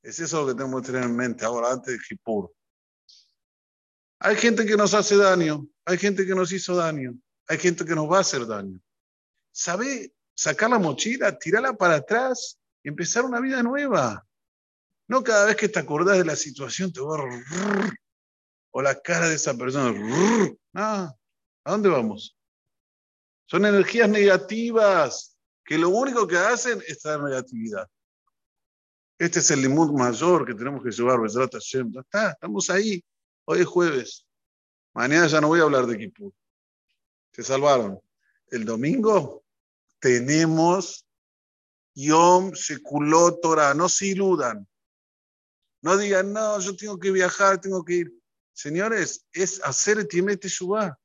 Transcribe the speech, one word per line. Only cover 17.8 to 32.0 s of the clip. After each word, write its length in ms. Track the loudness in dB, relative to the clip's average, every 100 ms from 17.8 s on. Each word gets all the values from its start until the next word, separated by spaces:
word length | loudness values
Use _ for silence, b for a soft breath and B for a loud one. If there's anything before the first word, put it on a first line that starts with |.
| -2 -6 _ _ _ _ _ _ _
o 100 | -2
la 180 | -2 -2
cara 300 | -4 0 0
de 60 |
esa 180 | 0 -4
persona. 360 | -4 -4 -2 -2 -2 -2 2 4 4 0 -2 _
No, 100 | -6
¿a 920 | -4 -4 -6 -12 _ _ _ _ -4
dónde 180 | 2 2
vamos? 460 | 2 0 -6 -14 _ _ _ _ _ _ _ _ _ _ _
Son 200 | _ 0
energías 440 | 4 4 2 4 4
negativas 1300 | 6 6 4 0 -6 0 4 4 4 2 -4 -14 _ _ _
que 140 | -4 0
lo 120 | 2
único 360 | 2 0 0
que 120 | 0 2
hacen 440 | 2 0 -2 -6 -8
es 120 | -10
traer 220 | -6 -6
negatividad. 680 | -4 -6 -6 -10 -8 -10 -12 _ _ _ _ _ _ _ _ _ _ _ _ _
Este 200 | -2 0
es 120 | 2
el 100 | 2
limud 300 | 2 2 2
mayor 540 | 2 0 0 2 2
que 100 | 0
tenemos 280 | -6 -8 -6
que 60 | -8
llevar, 300 | -2 0 2
Bezrat 320 | 0 -2 -4
Hashem. 380 | -4 -8 -6 -6
Ya 80 | -10